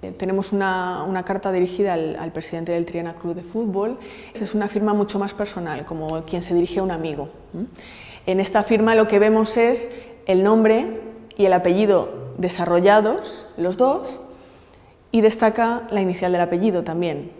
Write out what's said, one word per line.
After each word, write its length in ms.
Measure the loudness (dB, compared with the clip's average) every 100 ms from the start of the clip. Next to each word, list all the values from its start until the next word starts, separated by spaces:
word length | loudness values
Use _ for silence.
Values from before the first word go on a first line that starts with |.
Eh, 80 | -14
tenemos 420 | -8 -4 -2 -2
una, 500 | -2 -2 -2 -4 -6
una 220 | -4 -6 -4
carta 260 | -4 -2
dirigida 420 | 0 0 0 0
al, 220 | 0 -4 -6
al 160 | -8
presidente 400 | -10 -10 -8 -4
del 140 | -2 -2
Triana 300 | -6 -8 -8
Club 180 | -8
de 80 | -8
Fútbol. 560 | -6 -4 -4 -2 -4 -6 -14 -18 -16 -10
Es 160 | -4 -2
una 140 | -2
firma 240 | 0 0
mucho 260 | 2 0 -2
más 140 | -4
personal, 500 | -4 -8 -6 -8 -8 -8
como 220 | -6 -4 -4
quien 200 | -4 -6
se 100 | 0
dirige 260 | 0 0 -2
a 40 |
un 80 | -4
amigo, 360 | -4 -6 -6 -10 -14 -16
¿m? 120 | -12 -12 -12 -20 -20 -20 -12 -2
En 160 | 0
esta 200 | 2 0
firma 320 | 2 2 4
lo 140 | 4 4
que 120 | 6
vemos 360 | 6 4 2 2
es 340 | 2 2 -4 -12 -18 -12 0
el 160 | 4
nombre 580 | 6 6 6 4 2 -6 -12 -16 -18 2
y 80 | 4
el 80 |
apellido 560 | 4 4 4 4 4 2 -8 -12 -6
desarrollados, 1080 | -4 -2 2 4 6 6 4 -2 -6 -14 -16 -4
los 200 | -4 2
dos, 420 | 2 2 -4 -14 -18 -20 -20 -20 -20 -20 -20 _ _
y 100 | 4
destaca 680 | 4 4 0 2 0 -2 -4
la 120 | -2
inicial 300 | -2 0 0
del 100 | 2
apellido 420 | 2 2 2 0
también 480 | -2 -4 -4 -4 -10 -18